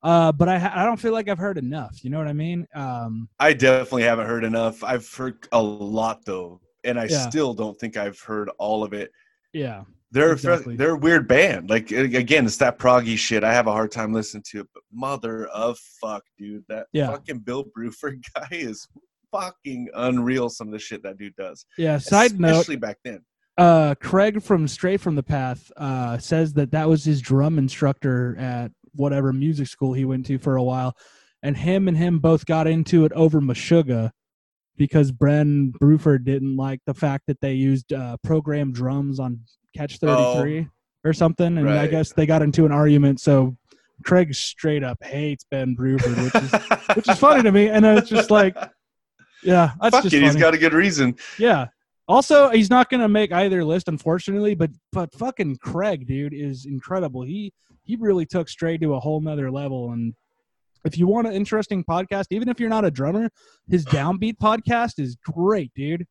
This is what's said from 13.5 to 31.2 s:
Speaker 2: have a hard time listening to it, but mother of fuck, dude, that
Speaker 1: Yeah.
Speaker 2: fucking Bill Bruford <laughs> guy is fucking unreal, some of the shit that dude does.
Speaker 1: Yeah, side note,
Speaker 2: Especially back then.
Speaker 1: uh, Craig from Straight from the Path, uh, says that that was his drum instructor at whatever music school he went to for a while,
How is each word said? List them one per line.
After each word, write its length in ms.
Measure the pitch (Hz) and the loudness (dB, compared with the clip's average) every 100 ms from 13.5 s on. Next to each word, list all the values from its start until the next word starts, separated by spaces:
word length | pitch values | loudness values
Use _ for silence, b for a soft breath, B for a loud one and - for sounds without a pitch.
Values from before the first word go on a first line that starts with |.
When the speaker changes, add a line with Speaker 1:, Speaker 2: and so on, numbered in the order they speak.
Speaker 2:
have 140 | 120 110 | 2 2
a 60 | |
hard 180 | 107 110 | 0 -4
time 220 | 113 110 | -4 -4
listening 320 | 110 107 107 - | -4 -6 -12 -16
to 100 | 104 | -16
it, 80 | 98 | -18
but 120 | - _ | -20 _
mother 540 | 110 135 139 113 110 107 | -12 -10 -8 -8 -10 -10
of 280 | 101 113 120 - _ | -6 -6 -6 -14 _
fuck, 220 | 110 104 _ _ | -12 -12 _ _
dude, 260 | 104 104 _ | -16 -16 _
that 180 | 110 104 | -14 -8
Speaker 1:
Yeah. 160 | 151 139 | -6 -4
Speaker 2:
fucking 320 | 143 139 131 | -6 -12 -14
Bill 240 | 107 127 139 110 | -10 -10 -10 -12
Bruford 460 | 117 - 147 131 120 | -14 -10 -14 -14 -14
<laughs> 60 | - | -14
guy 100 | 139 | -12
is 340 | 170 135 107 - _ _ _ _ | -12 -12 -12 -18 _ _ _ _
fucking 560 | 202 185 - 143 127 123 | -10 -10 -14 -16 -12 -12
unreal, 560 | - 127 127 120 131 120 | -6 -4 -2 -2 -2 -4
some 180 | - 107 | -8 -14
of 40 | |
the 60 | 107 | -14
shit 240 | - 110 | -14 -14
that 160 | 98 98 | -14 -16
dude 160 | 101 | -18
does. 320 | 95 95 73 _ - | -14 -16 -16 _ -6
Speaker 1:
Yeah, 220 | 165 151 | -2 -2
side 400 | - 196 240 202 | 2 4 4 4
note, 120 | 170 | 2
Speaker 2:
Especially 240 | 160 165 139 | 2 0 -4
back 220 | 107 104 | -10 -12
then. 200 | 123 101 _ _ _ - | -14 -16 _ _ _ 4
Speaker 1:
uh, 380 | 175 165 151 139 | 6 6 4 -2
Craig 440 | - 185 208 214 | -2 2 2 0
from 280 | - 190 151 | 0 0 0
Straight 320 | - 180 196 | -4 -4 -2
from 160 | - 151 | -2 -4
the 60 | |
Path, 480 | 131 147 127 127 _ - | -2 -4 -4 -8 _ -12
uh, 420 | 143 131 123 117 | -8 -4 -4 -6
says 340 | - 165 160 | -2 0 0
that 180 | 147 139 | 0 -2
that 180 | 156 156 | 0 2
was 140 | 160 | 2
his 180 | 147 147 | 2 -2
drum 380 | 120 135 147 160 | 2 2 2 0
instructor 800 | 135 - 143 139 139 127 123 113 | -2 0 -2 0 -2 -2 -4 -6
at 320 | 127 123 120 _ _ | -8 -8 -10 _ _
whatever 380 | 147 143 139 135 | -4 -2 0 0
music 340 | 131 147 156 131 | 0 -2 -2 -6
school 280 | - 135 | -4 -4
he 100 | 131 | -2
went 220 | 131 131 127 | -2 -4 -4
to 120 | 135 | -4
for 160 | 147 | -2
a 80 | 131 | 0
while, 340 | 127 127 127 - b b | 0 -2 -6 -8 b b